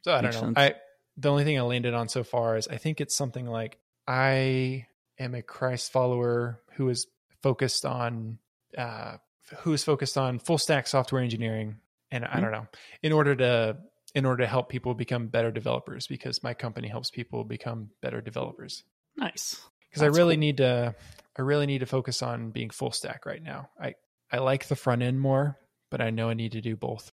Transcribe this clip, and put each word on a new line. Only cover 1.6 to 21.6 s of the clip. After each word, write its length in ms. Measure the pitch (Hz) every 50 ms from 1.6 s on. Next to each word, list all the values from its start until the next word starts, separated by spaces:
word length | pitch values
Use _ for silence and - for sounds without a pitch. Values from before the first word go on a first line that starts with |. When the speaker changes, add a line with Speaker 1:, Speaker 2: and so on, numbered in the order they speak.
Speaker 1:
landed 320 | 123 120 123 123 120 123 117
on 140 | 120 117 113
so 160 | - 127 117
far 320 | - - 123 117 113 113
is 100 | 110 107 -
I 80 | - 127
think 220 | - 156 156 -
it's 140 | 147 - -
something 320 | - 143 127 - 127 127
like, 320 | 120 113 113 113 110 - _ _ _ _ _ _
"I 800 | - 127 127 131 135 135 131 131 131 131 131 131 127 131 135 120 _ _ _ _ _ _ -
am 160 | 131 123 123
a 80 | 120
Christ 500 | - - - - 135 127 127 120 - -
follower 720 | - 131 127 127 123 123 120 120 120 120 120 120 117 - _ _ -
who 140 | - 135 127
is 180 | 123 117 - _ _ _ _ _ _ _
focused 420 | - 139 123 - 139 123 - - -
on, 540 | 135 123 123 120 117 120 113 113 113 113 113 _ _ _ _ _ _ -
uh, 420 | - 123 117 110 110 113 113 - - _ _ _ _ _ - - -
who 120 | - 170
is 100 | 156 143
focused 360 | - - 147 - 143 135 - 139
on 200 | 131 127 123 117
full 200 | - - 170 151
stack 280 | - - 160 139 123
software 360 | - - 135 127 - 131 131
engineering." 580 | 127 120 113 110 117 113 110 110 110 107 107 110 _ _ _ _ _ _
And 140 | - 123 117
I 100 | - -
Speaker 2:
Hmm. 40 | -
Speaker 1:
don't 120 | 190 113
know, 140 | 107 110 113 - - - - - - -
in 100 | - 156
order 220 | 156 151 147 143 139
to, 420 | 123 127 123 123 113 113 110 110 - - - _ _ _ - _
in 100 | 147 135
order 180 | 131 127 123 127
to 40 | 107
help 200 | 120 127 123 -
people 260 | - 123 - 127 123
become 320 | 110 120 - 127 120 117 110
better 220 | 117 117 117 113
developers, 560 | 110 113 107 120 120 123 - - - - -
because 360 | - - 120 - 127 123 -
my 120 | - 123 120
company 340 | - - 120 104 120 120 107
helps 220 | 107 117 127 -
people 320 | - 123 117 _ - 120 110
become 460 | 107 117 113 - 117 117 113 107 110 _ _
better 200 | - 123 120 117
developers. 640 | 113 113 - - 127 - - - - - - - _ _ _ _ _ _ _
Speaker 2:
Nice. 400 | 311 254 175 - - - - - - - - _ _ _ _
Speaker 1:
'Cause 100 | - 147
I 40 | 151
Speaker 2:
That's 120 | 147 147 170
Speaker 1:
really 160 | 175 170 165
Speaker 2:
cool. 40 | 156
Speaker 1:
need 160 | 151 151 143 131
to, 360 | 135 127 123 120 120 120 107 - - - - - _ _ _
I 60 | -
really 240 | 131 139 147 147